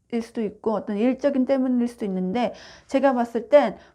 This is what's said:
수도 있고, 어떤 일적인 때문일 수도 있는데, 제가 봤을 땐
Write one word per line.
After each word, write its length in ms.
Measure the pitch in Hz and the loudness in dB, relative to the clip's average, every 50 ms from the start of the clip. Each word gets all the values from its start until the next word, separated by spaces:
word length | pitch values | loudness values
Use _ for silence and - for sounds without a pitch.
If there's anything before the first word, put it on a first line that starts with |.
| _ _ 240 233 | _ _ -6 -6
수도 200 | 233 - - 240 | -6 -6 -6 -6
있고, 300 | 220 196 - - - 226 | -6 -6 -8 -6 -4 -2
어떤 240 | 214 185 - 220 208 | -2 -2 -4 -4 -2
일적인 500 | 202 233 262 254 262 - 285 277 262 254 | 0 0 0 0 0 0 0 0 0 0
때문일 400 | 277 269 262 254 254 254 240 240 | 0 0 0 0 0 0 0 -2
수도 180 | 240 - - 220 | -2 -4 -8 -8
있는데, 480 | 196 185 185 185 185 202 247 233 - - - - - - - _ - | -6 -4 -4 -4 -2 -2 -2 -2 -4 -4 -10 -18 -20 -20 -20 _ -4
제가 260 | - 269 269 277 254 | -2 2 2 2 2
봤을 340 | 247 233 240 - 220 226 - | 0 -2 -2 -4 -8 0 4
땐 280 | 294 285 285 277 277 - - - | 4 4 4 4 -2 -10 -18 -20